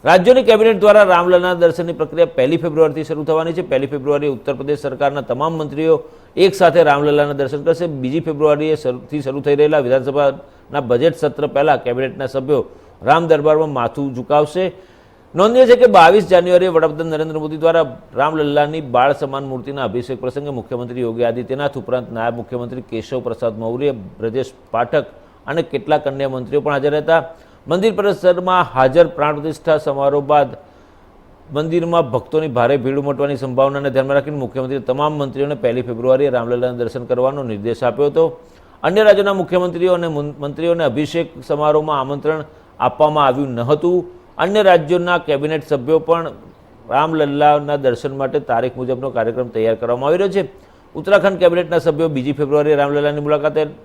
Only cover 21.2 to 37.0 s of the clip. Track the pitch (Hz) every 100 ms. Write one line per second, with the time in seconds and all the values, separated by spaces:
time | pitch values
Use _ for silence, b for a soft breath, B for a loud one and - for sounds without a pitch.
21.2 | 117 117 120 131 143 135 110 123 98 113
22.2 | 117 120 110 123 120 127 113 113 104 131
23.2 | 117 113 117 110 113 123 143 123 92 -
24.2 | 113 123 127 - _ 113 123 151 - -
25.2 | b b - 156 156 135 147 151 143 135
26.2 | 135 131 123 147 147 143 143 151 147 165
27.2 | - B B B - 175 220 190 202 185
28.2 | 175 175 180 180 170 131 131 147 165 -
29.2 | 147 147 151 151 165 151 151 139 139 143
30.2 | 139 147 131 - b b b b b b
31.2 | _ _ - 143 160 170 170 170 139 120
32.2 | - 156 156 123 120 139 123 139 143 135
33.2 | 143 135 131 127 139 139 139 131 131 139
34.2 | 139 147 120 131 131 139 143 139 151 151
35.2 | 139 131 143 139 - 123 120 117 123 131
36.2 | 143 123 117 123 123 120 117 131